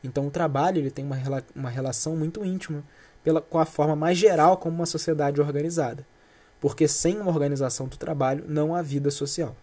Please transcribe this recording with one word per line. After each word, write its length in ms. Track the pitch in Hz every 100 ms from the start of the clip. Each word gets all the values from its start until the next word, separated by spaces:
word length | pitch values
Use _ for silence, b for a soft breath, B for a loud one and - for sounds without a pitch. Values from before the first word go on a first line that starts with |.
Então, 240 | 135 139 143
o 40 |
trabalho 480 | 170 165 135 170 185
ele 120 | 135
tem 140 | 135
uma 120 | 139 135
rela-, 280 | 135 135 -
uma 160 | - 135
relação 460 | 120 131 127 156 160
muito 280 | 156 190
íntima 400 | 196 185 - 147 143 b b b
pela, 180 | - 160
com 180 | - 165
a 60 |
forma 320 | 156 - 151 151
mais 220 | 160 180
geral 380 | 208 170 160 185
como 200 | 170 165
uma 100 | 165
sociedade 540 | 156 - 151 143 143
é 20 |
organizada. 640 | 147 143 156 170 131 123 - b b b b b
Porque 260 | - - 151
sem 340 | - 170 208
uma 100 | 196
organização 560 | 160 143 139 131 - 131
do 100 | -
trabalho, 480 | - 147 131 139 -
não 280 | 151 151
há 80 | 175
vida 280 | 156 139 143
social. 460 | 143 143 - 156 -